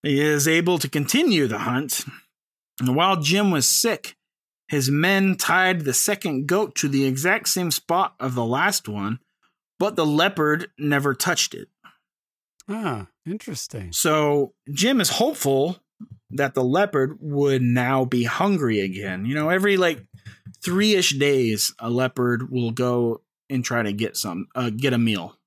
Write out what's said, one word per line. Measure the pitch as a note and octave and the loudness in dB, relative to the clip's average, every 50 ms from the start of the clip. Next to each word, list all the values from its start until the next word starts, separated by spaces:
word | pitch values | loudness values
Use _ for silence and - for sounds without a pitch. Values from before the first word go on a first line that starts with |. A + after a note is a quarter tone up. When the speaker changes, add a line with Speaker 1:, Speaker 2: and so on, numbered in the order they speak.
| - | 0
Speaker 1:
he | D3+ C#3+ C#3 | 0 2 2
is | D3 D3+ D3+ D3 C#3 | 2 2 2 2 2
able | D#3+ D#3+ E3 E3+ F3+ F3+ D#3+ | 2 2 2 2 2 0 0
to | - C#3 | -2 -2
continue | - D3+ C#3+ - - C4 E4+ D#4+ G#3+ E3 C#3+ | -2 -4 -2 0 0 2 2 4 4 2 2
the | A#2 G#2+ G2 | 0 -2 -4
hunt. | - - B2 C3 D3+ C3 - - - - - - _ _ _ _ _ _ _ _ _ _ _ - | -4 -2 -2 -2 -2 -2 -6 -8 -8 -10 -16 -20 _ _ _ _ _ _ _ _ _ _ _ -4
And | B2+ B2+ B2+ | -2 0 2
while | D3 E3+ F#3+ G3 | 2 2 2 2
Jim | F3 D3 D3 F3 G3+ G#3 G3 | 2 0 0 0 2 2 2
was | F3+ D3 - | 2 2 2
sick, | - - - - A#3 G#3 - - - - _ _ _ _ _ _ _ _ _ _ | 2 0 2 0 0 -2 -2 -8 -16 -20 _ _ _ _ _ _ _ _ _ _
his | _ - D3 C3 B2+ | _ -2 -2 0 0
men | C#3+ D3 D#3+ F3+ G3 G3 G3 G3 F#3+ | 2 2 2 2 4 4 2 2 0
tied | F#3+ - - F3 F#3 F#3 F#3 F#3 F3 | 0 0 0 2 2 2 2 0 0
the | D#3 C3 B2+ | -2 -2 -2
second | - - - G#3 F#3+ - F3 D3 C3 C#3+ | 0 0 0 -2 -2 -4 -4 -4 -4 -2
goat | D3 F3 G3+ A3 - - | 0 0 0 0 -2 -4
to | - - | -4 -2
the | D3 C#3 C3+ C#3 | 0 0 2 0
exact | C3+ C3 C3+ C#3+ F3+ G3+ A3+ A3+ - | 0 0 0 0 0 0 0 0 -2
same | - F#3 F3+ E3+ | -2 -2 -2 -2
spot | C#3 - _ - E3 F3+ F#3+ - _ _ | -4 -4 _ -2 0 0 0 0 _ _
of | B2 C3 B2 | -6 -4 -2
the | B2 A#2 | -2 -2
last | A2+ B2 C3+ E3 G3+ G3+ - _ | 0 0 0 0 0 0 -2 _
one, | - G#2 G#2 G2 G2+ A#2 A#2+ _ _ _ _ _ _ _ _ _ _ _ _ | -6 -8 -6 -4 -4 -6 -6 _ _ _ _ _ _ _ _ _ _ _ _
but | F3+ G#3 G#3+ | -2 -2 0
the | F3 D#3+ | 2 2
leopard | D3+ D3 D3+ E3+ G3 G3 - D3+ D3+ D3+ E3 F3 - _ | 2 4 4 2 2 2 0 0 2 0 0 -4 -10 _
never | - D3 D3 C#3+ C#3 C#3 C#3+ C3+ | -6 -2 0 0 2 2 0 -2
touched | - - - E3+ - - - - | 0 0 -2 0 0 -2 -4 -4
it. | - - _ _ _ _ - _ _ _ _ _ _ _ _ _ _ _ _ _ _ - | -12 -16 _ _ _ _ -20 _ _ _ _ _ _ _ _ _ _ _ _ _ _ -12
Speaker 2:
Ah, | - G3 A3+ A3 F3 B2+ G#2+ F#2+ - _ _ _ | -10 -8 -6 -4 -4 -6 -6 -8 -12 _ _ _
interesting. | D#3 F#3 G#3+ - - F3 B2 - - - A#2 F#2+ F2 | -10 -10 -10 -8 -10 -10 -10 -10 -10 -10 -12 -10 -8
Speaker 1:
So | E2 - - E3 D#3 D#3 D3+ D3 D3 D3 C#3 C3+ _ _ _ - C#3+ | -4 -2 0 2 2 2 2 2 2 2 0 0 _ _ _ -10 -4
Jim | C3+ F#3 A#3+ C#4 B3 | 0 2 2 2 2
is | F#3 - | 2 0
hopeful | - - A3+ C#4+ D4+ - - C#3+ C3+ C3+ C#3 E3+ F3+ - _ _ _ _ G#3+ - - - _ _ | 2 2 0 0 0 0 0 0 2 2 2 0 -2 -8 _ _ _ _ -20 -20 -20 -20 _ _
that | - C3+ C#3 C3+ C3 | -4 -2 -2 0 0
the | C3+ B2+ | 0 0
leopard | B2 C3+ F3 G#3 G3+ - C#3+ C3+ C#3 D3+ - | 2 2 2 2 2 2 0 0 0 -4 -8
would | D#3+ D#3 C#3+ C#3+ C#3+ C#3+ C3+ C3 | -10 -4 0 2 2 2 2 2
now | B2+ A#2+ A#2+ B2+ B2 B2 C3+ C3+ C3 | 2 2 2 2 2 2 0 0 0
be | B2+ B2+ B2 A#2+ | 0 0 0 0
hungry | A#2 - - E3+ G3+ G3+ E3+ C#3+ A#2+ A2 G#2 | 0 0 0 0 2 2 2 2 0 0 0
again. | G2 F#2+ F#2 F#2+ G2+ G2 F#2 F#2 G2+ | 0 -2 -4 -6 -8 -8 -6 -6 -4
You | A#2 C#3 | -4 -4
know, | D3+ D3+ D#3 | -2 0 0
every, | F3+ F#3+ F#3+ G3+ G3+ | 0 2 2 2 2
like, | F#3 F3+ E3+ D#3+ B2 G2 _ _ - _ - - _ _ - - _ - | 4 2 0 0 -4 -10 _ _ -20 _ -20 -20 _ _ -20 -20 _ -6
three-ish | F3 F3 F#3+ G#3 G#3+ G#3+ F#3+ F3 - D3 C3+ | -2 0 2 4 4 4 4 2 2 2 2
days, | C#3+ C#3+ C#3+ C3+ B2 A2+ A2 G2+ - - - - | 2 4 4 4 4 2 2 0 -2 -4 -4 -6
a | A#2 A2+ | -6 -2
leopard | A#2 B2 C3 B2+ - - B2 B2 A#2+ A#2 B2+ B2+ | 0 0 0 0 0 0 0 0 0 0 -4 -4
will | B2+ B2+ A#2+ A#2 | -4 -2 -2 -2
go | A2+ A#2+ B2+ B2 B2 B2 A#2+ A#2 A#2 - _ _ _ _ _ _ | -2 0 0 0 2 2 0 0 -2 -4 _ _ _ _ _ _
and | - B2+ A#2+ | -4 -4 -2
try | - B2 A#2 A2+ | 0 -2 -2 0
to | G#2 G2+ | -2 -2
get | G#2 A2+ - - | -2 -4 -4 -4
some, | - - G#2+ E2+ F2+ G2 _ _ | -6 -6 -6 -6 -8 -10 _ _
uh, | B2+ B2 A#2+ | -4 -4 -4
get | G#2+ A2+ B2+ C#3 B2+ | -4 -2 0 0 2
a | |
meal. | A#2 A#2 A2+ G#2+ F#2 E2 E2+ - _ _ | 2 2 2 2 0 -4 -10 -16 _ _